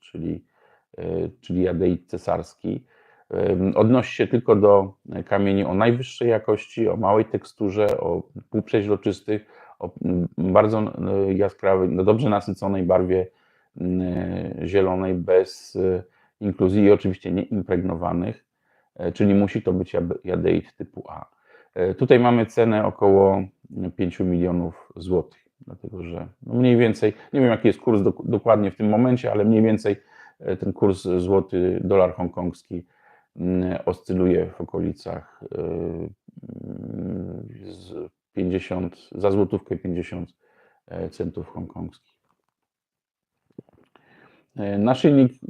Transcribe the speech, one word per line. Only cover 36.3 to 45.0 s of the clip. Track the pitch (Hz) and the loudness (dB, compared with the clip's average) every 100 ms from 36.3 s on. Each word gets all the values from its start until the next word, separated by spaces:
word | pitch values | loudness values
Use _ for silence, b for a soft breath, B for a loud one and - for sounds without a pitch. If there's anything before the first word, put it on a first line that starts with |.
| - - - - - - 110 92 90 92 87 - - | -20 -18 -16 -14 -14 -12 -10 -8 -8 -10 -12 -16 -18
z | 95 92 92 - - _ _ | -20 -20 -18 -16 -16 _ _
pięćdziesiąt, | - 92 92 - 92 90 - - | -4 -2 -2 -4 -6 -6 -10 -16
za | - 101 | -2 0
złotówkę | 98 92 101 - 85 | 2 0 -2 -6 -8
pięćdziesiąt, | 90 87 82 92 85 _ _ _ _ _ - | -6 -6 -6 -10 -12 _ _ _ _ _ -16
e, | 87 85 | -10 -10
centów | - 90 87 87 | -8 -8 -8 -14
hongkongskich. | 87 87 85 85 - _ _ _ _ _ _ _ _ _ _ _ _ _ _ _ - - _ _ _ b b b b b - | -14 -14 -12 -14 -14 _ _ _ _ _ _ _ _ _ _ _ _ _ _ _ -20 -20 _ _ _ b b b b b -8
E, | 101 101 | -4 0
naszyjnik, | 110 - | 2 4